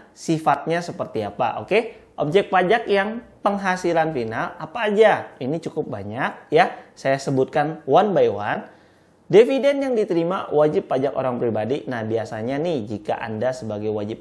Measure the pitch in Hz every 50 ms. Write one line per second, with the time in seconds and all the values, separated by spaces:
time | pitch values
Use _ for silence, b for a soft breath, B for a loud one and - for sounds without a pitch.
0 | - _ _ - - - 165 156 160 156 139 - - - 165 175 175 - 131 -
1 | 127 - - 113 107 101 101 - 123 113 107 110 107 - 180 220 240 - - -
2 | - _ _ - 156 147 151 202 196 - 196 185 185 175 220 233 226 - 202 196
3 | 196 214 220 240 - - - - - 202 202 196 196 190 185 180 - 175 165 165
4 | 160 160 156 131 117 110 110 131 160 - - - - - - 240 226 214 208 202
5 | 220 208 170 117 - - - - 135 123 156 170 - 175 - 156 147 - 117 101
6 | 98 104 107 127 156 202 - - - - 147 156 185 - - - - - _ -
7 | - 139 135 135 - 147 139 131 131 131 - 156 143 120 117 - - - 135 170
8 | 202 214 185 147 123 113 101 101 104 110 143 196 208 - b b b b b b
9 | b b b b b - 151 196 247 240 269 269 226 277 285 277 277 269 247 214
10 | 208 - 180 165 165 170 185 202 - - - 147 151 151 151 196 - - 151 135
11 | 131 139 - - 131 131 123 117 127 120 107 110 107 110 135 151 - 135 127 117
12 | 110 110 110 113 104 - 120 110 110 120 135 139 160 180 165 131 104 104 107 101
13 | - - 120 - - 113 110 107 117 127 127 - 113 110 107 104 107 107 107 107
14 | 104 104 113 -